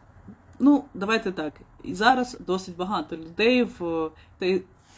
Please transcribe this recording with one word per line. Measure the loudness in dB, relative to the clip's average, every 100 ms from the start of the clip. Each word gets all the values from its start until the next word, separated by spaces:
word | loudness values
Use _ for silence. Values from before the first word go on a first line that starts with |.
| _ -20 -20 -20 _ 2
ну, | 4 4 0
давайте | -8 -2 0 0
так, | -6 -8 -10 -20 -18
і | -12
зараз | 0 2 2 0 -8 -4
досить | -4 -4 -8
багато | -4 -4 -6 -10
людей | -12 0 4 4
в, | 2 -2 -4 -2 -4 -8 -20 -6
та | -2
й, | -2 -4 _ _